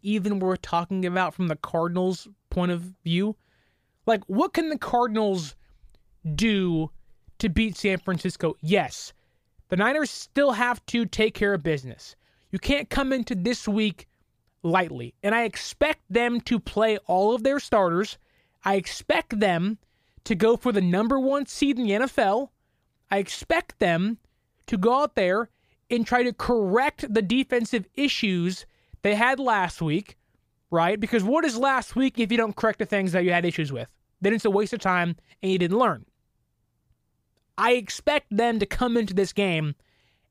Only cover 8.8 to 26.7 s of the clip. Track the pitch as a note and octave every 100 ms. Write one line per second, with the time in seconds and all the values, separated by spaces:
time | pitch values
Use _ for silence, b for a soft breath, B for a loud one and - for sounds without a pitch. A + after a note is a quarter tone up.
8.8 | C3 - - - _ _ _ _ _ F3+
9.8 | G#3+ D4 D4 - - - C#4+ A3 B3 A#3+
10.8 | - A#3+ A3 - A3 - G3+ G3 D3+ D3+
11.8 | C3 A2 - - _ _ _ F#3+ - C#4+
12.8 | C4 - C4+ C4 A#3 A3 F3 A#3+ - G3+
13.8 | G#3+ F3 - _ _ _ _ _ E3+ F#3
14.8 | F3 C3+ A#2+ - G3+ A3+ A#3 - - -
15.8 | D4 D#4 _ G3+ A#3+ A#3+ - A#3 - -
16.8 | A3 G#3 - F3+ G#3 A#3+ A#3+ C#4 - A3
17.8 | F#3 E3+ G#3+ - _ _ _ _ - G3
18.8 | - - - - - G#3+ G3+ E3+ F#3 A3
19.8 | _ _ _ _ - F#3+ A3 A#3 B3 G3+
20.8 | F3+ F3 A3+ C4+ C4 C#4 C4+ - C#4+ B3
21.8 | A#3 G3+ C4 - G#3 G#3+ C#4 _ _ _
22.8 | _ _ _ G3 F#3+ - - E4 - -
23.8 | F#3+ E3 G3 A3+ _ _ _ _ - A3
24.8 | G#3+ B3+ D4 - F#3 G3 A#3 _ _ _
25.8 | _ A#3+ A#3 B3 B3 - - B3 G3